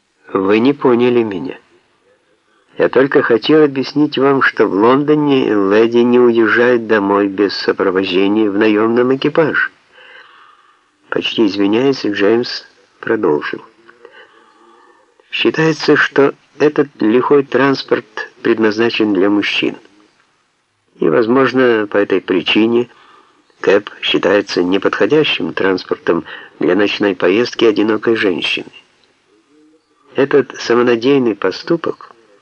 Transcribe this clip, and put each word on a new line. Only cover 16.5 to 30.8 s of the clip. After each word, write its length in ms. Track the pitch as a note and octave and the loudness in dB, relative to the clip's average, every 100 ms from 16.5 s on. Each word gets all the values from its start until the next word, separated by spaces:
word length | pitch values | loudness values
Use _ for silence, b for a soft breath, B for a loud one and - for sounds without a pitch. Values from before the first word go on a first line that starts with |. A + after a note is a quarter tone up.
| - | -2
этот 300 | D3 D3+ C#3+ - | -2 0 -4 -2
лихой 440 | A2 A#2+ B2 C#3+ | 0 0 2 0
транспорт 840 | C#3 B2 C#3 C3 - B2 - - - - | 0 0 0 -2 -2 -4 -6 -14 -16 -6
предназначен 680 | - A2 A2 G#2 A#2+ - A2 | -2 0 0 0 -2 0 0
для 180 | F#2+ G2 | 0 0
мужчин. 460 | G#2 F#2+ - - - - _ _ _ _ _ _ _ _ _ _ - | 0 -2 -4 -6 -6 -14 _ _ _ _ _ _ _ _ _ _ -4
И, 100 | - | 0
возможно, 800 | B2+ A2+ B2+ C3 B2+ B2+ A2+ G#2 | 0 2 2 0 2 2 2 0
по 80 | G#2 | -2
этой 220 | G2+ F#2+ | 0 -2
причине 680 | - F#2+ - - A2 A#2+ A#2+ b b b b b _ _ | -2 -2 0 0 2 0 -2 b b b b b _ _
кэб 300 | - G2 G#2 - | 0 0 0 -8
считается 600 | - D#2+ - G2+ G2 - | -4 -2 0 0 0 -2
неподходящим 920 | F2 F#2+ - - G2+ D3+ D3 - E2 | -2 -2 -2 -2 0 2 0 -2 -6
транспортом 720 | - F#2+ F#2 - - - E2+ D#2+ B B - | -4 -2 -2 -4 -6 -4 -4 -4 B B -6
для 160 | D2+ | -2
ночной 400 | F#2 G2+ - G#2 | 0 0 0 -2
поездки 520 | F#2 F2 G2+ A#2+ - A#2 | 0 0 0 0 0 0
одинокой 500 | G#2 G#2+ G#2+ A2+ A2+ | 2 0 -2 -2 0
женщины. 560 | G#2+ D#2+ - - D2+ - _ _ _ _ _ _ _ _ _ _ _ _ _ | 0 -2 -4 -8 -10 -20 _ _ _ _ _ _ _ _ _ _ _ _ _
Этот 440 | - C3+ C#3+ - - | -4 0 0 0 -6
самонадеянный 760 | - A#2+ | -2 0